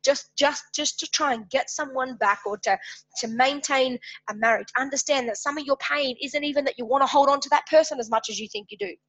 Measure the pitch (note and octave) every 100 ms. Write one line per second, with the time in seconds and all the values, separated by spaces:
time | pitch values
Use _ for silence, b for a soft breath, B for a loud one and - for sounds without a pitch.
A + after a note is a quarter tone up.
0 | - C#4 - - - G3 - - - -
1 | E4 - D4 A#3 G3+ C4 - - C#4 C4
2 | B3+ A#3 G#3 G#3 G#3 G3+ - F#3+ B B
3 | _ - A3+ A3+ C4 C#4+ C#4+ C4+ C4 B3
4 | B B - G#3 A3+ A3 G3+ B3+ C4+ C#4
5 | - C#4 A#3+ G3+ D4 D4 C#4 C4+ - D4
6 | C#4 B3 C#4 D4 D4 C#4 C#4 - A3+ C4+
7 | C4+ C#4+ C#4 C#4+ C#4 C#4+ - D#4 D#4 C#4
8 | A3 A3+ A3+ G3+ G#3+ G#3 G3+ G#3 G3 -